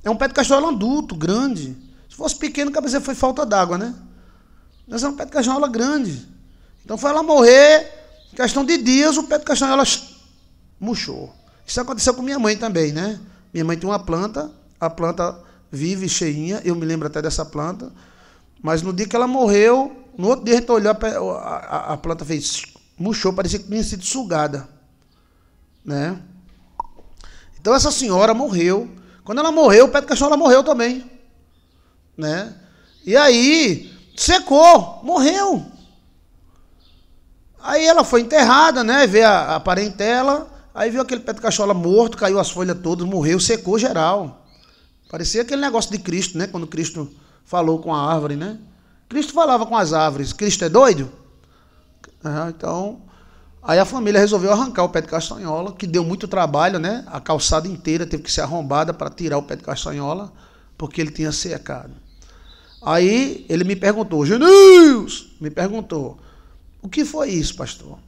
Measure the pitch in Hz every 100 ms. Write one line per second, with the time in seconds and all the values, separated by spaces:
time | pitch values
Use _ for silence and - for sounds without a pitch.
0 | 208 214 269 277 262 277 320 233 214 294
1 | - 165 156 214 269 196 135 131 - -
2 | - - 311 - 302 - 285 302 294 269
3 | 277 262 262 254 254 202 175 175 233 247
4 | - - - - _ - _ _ - 233
5 | 285 285 - 302 247 277 285 220 254 294
6 | 214 131 104 - - - - - - 220
7 | 285 302 320 294 233 262 294 311 - -
8 | - - _ - 254 277 269 339 233 262
9 | 302 294 311 302 294 277 262 269 262 -
10 | - - _ _ _ _ _ _ 202 233
11 | 143 - - - _ _ - 247 247 240
12 | 262 254 254 277 214 214 226 175 156 151
13 | 196 214 - - _ 165 160 165 185 202
14 | 185 165 208 143 151 - _ _ 165 165
15 | 170 175 175 - - _ _ 139 160 185
16 | 185 - 165 147 160 208 185 170 160 160
17 | 151 151 156 - 156 147 156 202 254 -
18 | - _ _ _ _ _ 156 160 180 185
19 | 214 233 247 262 226 202 220 254 277 -
20 | - - 190 254 208 240 233 226 208 214
21 | 220 95 185 - 53 73 - 147 - 147
22 | 165 165 151 156 143 - - _ _ _
23 | 185 214 190 185 185 208 202 214 214 208
24 | - 262 214 160 151 143 127 _ _ _
25 | _ _ _ _ _ _ _ _ - 143
26 | 151 185 - - _ _ _ - - -
27 | - - - - - - 208 262 294 285
28 | 247 185 220 226 277 180 170 196 240 -
29 | - - - 240 311 311 277 208 262 285
30 | 277 254 285 294 330 262 285 262 233 254
31 | - - _ _ _ _ _ _ _ _
32 | _ - 151 165 220 - - _ _ _
33 | - 247 294 240 254 320 262 143 - -
34 | - - - 359 381 277 339 311 180 -
35 | 254 339 269 381 403 247 - - - _
36 | _ _ _ _ _ _ _ _ _ _
37 | _ _ _ _ _ _ 262 294 320 330
38 | 254 240 233 302 233 269 320 254 220 269
39 | 254 208 226 185 143 156 - 180 208 190
40 | 208 247 269 294 320 - - - 220 240
41 | 254 240 226 208 226 202 202 185 170 202
42 | 233 - 202 196 180 175 185 175 165 175
43 | 175 190 147 170 - 226 180 214 247 165
44 | 160 202 156 - _ _ _ _ _ _
45 | _ 160 165 220 240 277 285 220 - 202
46 | 180 170 220 160 190 196 160 160 160 165
47 | 143 - _ _ _ 180 160 165 165 151
48 | 143 160 147 143 185 220 - _ _ _
49 | _ 269 294 302 311 247 226 233 165 160
50 | 156 139 139 - 208 - 170 196 269 165
51 | 131 - _ _ _ _ _ _ _ _
52 | - _ 156 151 165 160 165 170 202 247
53 | - - - - - - - 170 190 254
54 | 208 202 208 202 190 208 262 190 175 170
55 | 147 160 - - 180 156 190 190 185 175
56 | 165 190 196 190 160 147 175 190 170 233
57 | - 143 - 156 - 160 180 170 - 160
58 | 170 156 - - 139 170 143 143 160 170
59 | 143 - 165 143 143 - - 139 160 143
60 | 143 175 202 - - _ _ - 156 170
61 | 156 156 156 151 180 151 - 131 - -
62 | - - - - - - _ - - 165
63 | 185 233 269 - - 165 185 196 196 214
64 | 208 156 143 233 330 392 392 359 320 240
65 | - - - - 151 147 190 220 - 160
66 | 127 127 - - - - - - 190 311
67 | 294 302 277 180 - - 120 - - -